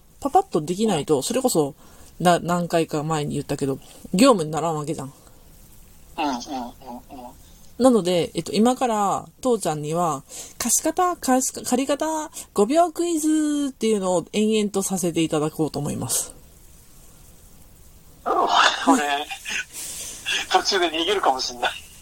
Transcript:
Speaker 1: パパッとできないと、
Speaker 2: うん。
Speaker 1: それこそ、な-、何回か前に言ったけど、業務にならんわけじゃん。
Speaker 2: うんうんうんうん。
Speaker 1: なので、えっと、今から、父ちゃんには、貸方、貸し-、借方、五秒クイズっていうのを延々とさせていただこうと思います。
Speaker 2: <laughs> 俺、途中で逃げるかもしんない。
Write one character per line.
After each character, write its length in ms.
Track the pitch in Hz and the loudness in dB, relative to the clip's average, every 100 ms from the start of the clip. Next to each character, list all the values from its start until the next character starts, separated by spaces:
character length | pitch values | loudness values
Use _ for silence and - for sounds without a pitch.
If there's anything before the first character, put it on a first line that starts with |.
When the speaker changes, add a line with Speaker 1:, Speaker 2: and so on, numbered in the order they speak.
| - - | -20 -8
Speaker 1:
パ 120 | 277 | 0
パ 100 | 370 | 0
ッ 80 | 392 | 2
と 120 | 170 | -4
で 120 | 151 | -4
き 120 | 180 220 | -2 0
な 120 | 160 | 0
い 60 | |
と、 120 | - 139 | 2 0
Speaker 2:
う 40 | |
ん。 20 | |
Speaker 1:
そ 120 | - | 2
れ 80 | 233 | 0
こ 80 | 254 | 2
そ、 240 | 175 139 - - - - - | 2 0 -4 -20 -20 -20 -2
な-、 220 | 175 165 | 2 2
何 260 | 160 175 170 | 2 -2 0
回 200 | 170 156 | 0 0
か 160 | 156 | -2
前 240 | 151 156 147 | -2 -2 -2
に 80 | |
言 80 | 143 | -4
っ 20 | |
た 120 | - 143 | -4 -4
け 80 | 135 | -2
ど、 120 | 135 - - - | -4 -8 -20 -4
業 160 | 180 269 | 6 6
務 140 | 202 | 6
に 60 | 156 | 2
な 100 | 156 | -2
ら 100 | 165 | -2
ん 40 | |
わ 100 | 156 147 | -4 -4
け 80 | |
じ 60 | 147 | -8
ゃ 40 | |
ん。 80 | 135 - - - - - - - - - - - | -8 -14 -20 -20 -20 -20 -20 -20 -20 -20 -20 -6
Speaker 2:
う 60 | |
ん 20 | |
う 40 | 147 | -4
ん 20 | |
う 20 | |
ん 40 | 123 | -4
う 20 | |
ん。 40 | - 131 120 - 127 120 - 131 123 - - - - - | -8 -10 -10 -14 -16 -16 -16 -18 -18 -20 -20 -20 -20 4
Speaker 1:
な 140 | 254 | 6
の 120 | 226 | 6
で、 280 | 175 180 147 | 4 0 0
え 80 | - | -4
っ 20 | |
と、 120 | - | -4
今 200 | 196 233 | 2 2
か 120 | 254 254 | 2 0
ら、 400 | 214 196 151 - - | 0 0 -2 -6 -6
父 160 | 262 220 | 0 0
ち 100 | 175 | 0
ゃ 60 | |
ん 80 | 151 | -4
に 100 | 147 | -4
は、 320 | 165 170 139 - - - - | -2 -2 -2 -8 -18 -18 -8
貸 260 | 240 - | -2 0
方、 320 | 320 339 359 349 | 0 0 0 0
貸 300 | - 254 262 | 0 2 0
し-、 60 | - - | -6 -2
借 180 | 254 269 | -2 0
方、 440 | 285 311 311 302 - - | -2 -2 -4 -8 -12 -6
五 100 | - | 0
秒 260 | 214 320 339 | 2 4 2
ク 160 | 330 349 | 2 -2
イ 120 | 320 | 0
ズ 500 | 311 311 302 294 277 | 2 2 2 0 -4
っ 20 | |
て 120 | - 220 | -2 0
い 80 | 208 | 0
う 40 | |
の 140 | 185 | 2
を 100 | 175 156 | 0 0
延 300 | 208 214 214 | 0 2 2
々 100 | 208 | 0
と 100 | 196 | -2
さ 140 | 190 185 | -2 -2
せ 160 | 180 | -2
て 80 | 165 | 0
い 80 | 160 | 0
た 100 | 156 | 0
だ 120 | 156 | 0
こ 160 | - 151 | -2 -4
う 40 | |
と 80 | - | -2
思 120 | 143 | -6
い 60 | 95 | -6
ま 120 | 117 | -4
す。 260 | - - - - - - - - - - - - - - - - - - - - - | -4 -4 -12 -20 -20 -20 -20 -20 -20 -20 -20 -20 -20 -20 -20 -20 -20 -20 -20 -20 -10
Speaker 2:
<laughs> 640 | 349 381 - - - - 269 | -2 0 2 4 4 2 4
俺、 380 | 262 - 285 - - - - - - - - - - - - - | 4 4 -2 -4 -10 -8 -8 -8 -10 -12 -12 -12 -12 -6 -6 0
途 120 | 185 | 0
中 160 | 185 196 | 2 0
で 100 | 170 | 0
逃 140 | 160 | -2
げ 100 | 165 | -2
る 60 | 196 | 0
か 100 | 160 | 2
も 100 | 127 | 0
し 140 | - | -4
ん 60 | 120 | -4
な 80 | - | -6
い。 40 | - - - | -6 -16 -20